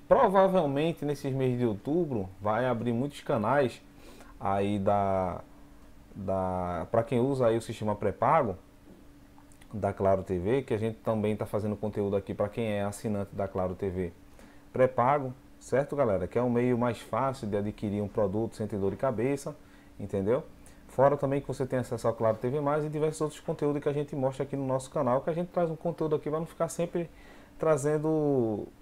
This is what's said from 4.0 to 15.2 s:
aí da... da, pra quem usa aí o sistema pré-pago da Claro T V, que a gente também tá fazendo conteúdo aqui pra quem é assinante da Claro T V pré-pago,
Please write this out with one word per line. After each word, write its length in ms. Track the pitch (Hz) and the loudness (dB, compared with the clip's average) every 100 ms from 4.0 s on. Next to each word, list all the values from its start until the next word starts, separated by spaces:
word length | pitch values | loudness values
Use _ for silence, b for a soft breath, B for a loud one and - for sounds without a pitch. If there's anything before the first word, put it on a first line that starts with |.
| B B B - | B B B -6
aí 400 | 101 101 101 104 | -2 0 0 2
da... 640 | 98 101 98 95 90 85 - - - - - - - | 2 2 2 0 0 -4 -12 -20 -20 -20 -20 -20 -18
da, 720 | - 95 95 92 92 90 85 85 | -10 -4 -2 0 -2 -4 -4 0
pra 140 | 113 | 0
quem 160 | 117 120 | 2 0
usa 300 | 131 131 117 | 0 2 2
aí 80 | 113 | 2
o 40 | |
sistema 360 | - 113 107 101 | -2 -6 -4 -2
pré-pago 580 | 104 - 120 160 117 90 - - - - - - - - - - - | -2 0 2 2 0 -4 -12 -20 -20 -20 -20 -20 -20 -20 -20 -20 -12
da 200 | 104 98 | -4 -2
Claro 300 | 98 98 95 | 2 2 2
T 140 | 90 90 | 0 -2
V, 240 | 95 135 | 0 0
que 120 | 127 | 0
a 40 | 110 | -2
gente 200 | 113 110 | -2 -4
também 380 | - 110 104 104 | -2 0 0 -2
tá 100 | 110 | -2
fazendo 300 | 107 107 101 | -4 -2 -4
conteúdo 400 | 107 104 101 98 | -4 -2 0 -2
aqui 160 | - | -2
pra 160 | 101 104 | -4 -4
quem 180 | 123 113 | -2 -2
é 160 | 101 | -2
assinante 520 | 101 101 113 101 98 | -4 -4 -4 -4 -4
da 140 | 104 98 | -6 -4
Claro 260 | 95 92 | -2 -2
T 140 | 92 98 | -2 -2
V 240 | 90 85 - - B B B B | -2 -4 -6 -20 B B B B
pré-pago, 600 | 123 127 - 123 147 | 2 2 4 2 2